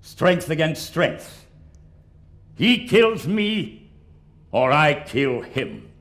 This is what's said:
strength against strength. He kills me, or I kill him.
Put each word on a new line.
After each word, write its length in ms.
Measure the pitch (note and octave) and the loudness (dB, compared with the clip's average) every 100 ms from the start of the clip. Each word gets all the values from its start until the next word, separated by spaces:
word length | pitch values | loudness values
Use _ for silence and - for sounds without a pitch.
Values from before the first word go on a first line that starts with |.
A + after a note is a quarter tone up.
strength 480 | - - F3+ F3+ - | -20 0 2 2 -2
against 360 | D#3 D#3+ D3+ | -2 -2 -2
strength. 600 | - - D#3 - - - - - - - - - - - - - - | -8 -2 -2 -2 -14 -20 -20 -20 -20 -20 -20 -20 -20 -20 -20 -20 -20
He 320 | - G#3 B3 - | -2 0 0 2
kills 400 | G#3 A3+ A3 C#3+ | 4 4 2 -4
me, 640 | G#3+ G#3 G#3+ - - - - - - - - - | -2 -2 -2 -6 -10 -20 -20 -20 -20 -20 -20 -6
or 200 | - B2+ | 0 2
I 320 | C#3+ D#3 C#3+ | 4 4 2
kill 360 | - D3+ C#3 A#2+ | -4 -2 -2 -2
him. 500 | - C3 A2 G#2+ - - | -6 -8 -8 -10 -18 -20